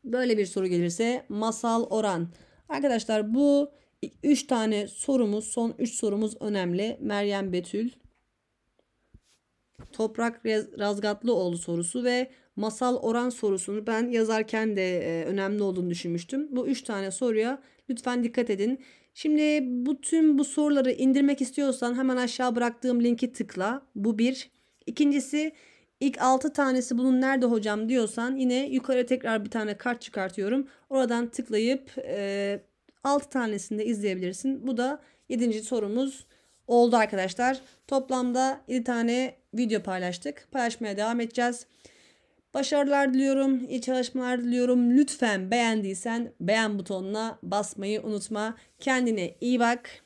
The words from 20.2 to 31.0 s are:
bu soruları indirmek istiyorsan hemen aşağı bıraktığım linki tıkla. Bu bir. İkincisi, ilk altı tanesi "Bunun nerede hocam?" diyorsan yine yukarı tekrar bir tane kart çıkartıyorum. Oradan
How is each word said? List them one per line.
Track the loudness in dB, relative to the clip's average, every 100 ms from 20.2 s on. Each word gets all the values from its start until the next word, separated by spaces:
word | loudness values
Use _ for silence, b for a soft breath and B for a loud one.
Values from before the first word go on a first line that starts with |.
| 6 6
bu |
soruları | 2 2 2 4 2
indirmek | 4 4 6 4 2
istiyorsan | -2 0 0 0 -2 0
hemen | 0 0
aşağı | -2 0 0 2
bıraktığım | -2 0 0 2
linki | 2 2 -2
tıkla. | -4 -8 -2 -2 -4 _
Bu | -2 -2 2
bir. | 0 0 -12 _ _ _ -12
İkincisi, | 2 2 2 0 -2 -2 -6 b b b _
ilk | -2 2
altı | 4 4 2
tanesi | 0 2 2 0 0
"Bunun | 4 4
nerede | 4 2 2
hocam?" | 2 0 -2 0
diyorsan | 2 0 -2 -4 0
yine | 2 0 0
yukarı | -2 0 0 2
tekrar | 0 0 -2
bir | -2
tane | -4 -4 -4
kart | -4 -6
çıkartıyorum. | -6 -6 -6 -4 0 0 -2 B B
Oradan | 0